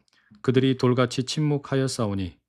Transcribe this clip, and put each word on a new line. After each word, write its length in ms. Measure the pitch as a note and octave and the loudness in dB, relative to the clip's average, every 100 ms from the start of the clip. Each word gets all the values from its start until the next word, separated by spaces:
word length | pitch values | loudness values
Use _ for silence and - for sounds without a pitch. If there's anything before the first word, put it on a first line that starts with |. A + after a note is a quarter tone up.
| _ _ _ - | _ _ _ -6
그들이 340 | - B2 C3 B2+ | 2 2 2 2
돌같이 480 | B2+ B2 A#2+ - | 2 2 0 -2
침묵하여 640 | A#2+ - D3+ C#3+ - C3+ C3+ | -6 -2 -2 -2 -2 -2 -2
싸우니 480 | B2+ G#2+ G2 F2 - | -2 -4 -4 -6 -10